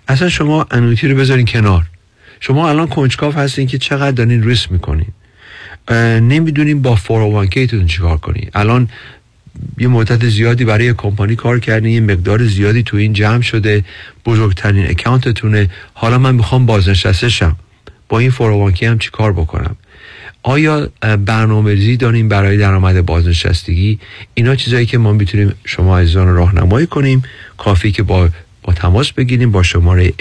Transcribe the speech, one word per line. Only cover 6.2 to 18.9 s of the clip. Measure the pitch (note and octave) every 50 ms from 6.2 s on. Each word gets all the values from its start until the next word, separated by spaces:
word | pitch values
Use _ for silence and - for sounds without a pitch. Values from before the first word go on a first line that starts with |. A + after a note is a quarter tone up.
| A2+ A#2+ C#3 D#3 E3 D#3+ C#3+ D3 D3+ D3 D3+ C#3+
با | C3 C3 A#2
فور | G#2 - - A2+ A2
او | A2 G#2 G#2
وان | G#2 G2
کیتون | F#2 - C3+ C3 A#2+ A#2 G#2+ F2+
چیکار | E2 D#2+ F2 F2+ E2+ D#2+
کنین. | D2+ - - - - - - -
الان | G2+ G#2 A2 A#2+ B2+ B2 A2 - - - - - - _ _ _ _ _ - - - - - -
یه | - A#2
مدت | B2 B2 A#2 A2+ - B2 A2+ B2 A#2+
زیادی | G#2+ G#2 A2 A#2 B2 A#2+ B2+
برای | A2 G#2+ G#2+ A#2+
یه | A#2+ A2+
کمپانی | - - G#2 G2+ G#2 G2+ G#2 A#2
کار | A2+ - A#2 B2 A#2+
کردین، | A2 - A2 A2 A2 A2+
یه | A2+ A#2
مقدار | A2 G#2 G2 F2 F2 F#2+ G2+ A2 A#2+
زیادی | A2+ G2 F#2+ G2+ G#2 G#2+ A#2+ A2+
تو | - -
این | G#2 G#2+ G#2+ G#2+
جمع | G2+ G#2 G#2+ A2+ B2
شده، | A#2+ - - A2 G2+ A2 G#2 G#2 G2 - - - - - - - -
بزرگترین | A#2+ A#2 A2 A2+ G#2 F#2+ - - G#2 G#2 G2+ F#2 -
اکانتتونه. | F2 F2 - A#2 B2+ C3 B2 B2+ A2 - - A2 G#2+ G#2+ G2+ F#2 - - - - -
حالا | - A2+ A2+ A#2+
من | B2+ C3 C3 B2+
می‌خوام | B2 A2 - B2+ B2+ B2+
بازنشسته | A2+ A2 G2+ F2+ F#2+ G2 F2+ - G2 G2 - A#2+ A#2+
شم. | - - F#2 D#2+ D#2+ - - _ _ _ - - - _ _ -
با | A2 A2+
این | B2 C3
فور | B2+ - A#2+ A2
او | G#2 G2+
وان | G2+ G2 F#2+
کی | - A#2
هم | A2+